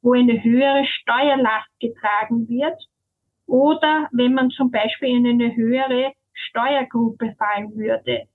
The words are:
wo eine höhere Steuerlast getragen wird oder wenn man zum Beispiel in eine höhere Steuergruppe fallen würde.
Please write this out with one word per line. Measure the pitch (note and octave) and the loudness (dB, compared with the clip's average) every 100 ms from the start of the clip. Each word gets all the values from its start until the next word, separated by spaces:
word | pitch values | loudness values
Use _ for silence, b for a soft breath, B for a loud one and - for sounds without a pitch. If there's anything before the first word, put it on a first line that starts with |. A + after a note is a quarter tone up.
wo | A#3+ | 4
eine | B3 B3 A3+ | 4 4 4
höhere | A#3 A#3+ C#4 C#4 C4+ | 2 4 4 2 0
Steuerlast | - - A#3+ C#4+ C4+ A#3+ A3 - _ | -4 -2 0 2 2 0 -2 -8 _
getragen | A#3 A#3 G#3+ G#3 G#3+ A#3 A3+ | -10 -4 -2 -2 -2 -4 -2
wird | A#3+ D4+ D#5+ - _ _ _ _ _ - | -2 -4 -6 -16 _ _ _ _ _ -2
oder | B3+ C#4+ D#4 D#4 D#4 D4+ | 2 4 2 0 0 -2
wenn | A#3+ B3 | 0 2
man | C4 B3+ | 2 0
zum | - B3+ | 0 -2
Beispiel | A#3 G#3+ - C4 | 0 -4 -4 -2
in | B3 A#3+ | 0 2
eine | A#3+ A#3 A#3 | 2 0 0
höhere | A3+ B3+ C4 B3 C4+ - _ | 0 0 0 -2 -4 -8 _
Steuergruppe | - - A#3 A#3+ C#4+ B3 A#3 A#3 A3+ A3+ - | -16 -10 -4 -2 -2 -2 -2 -2 -4 -8 -4
fallen | G#3 G#3 G#3 | -4 -4 -6
würde. | G#3+ G#3+ A3+ - A#3+ - | -8 -4 -4 -4 -6 -6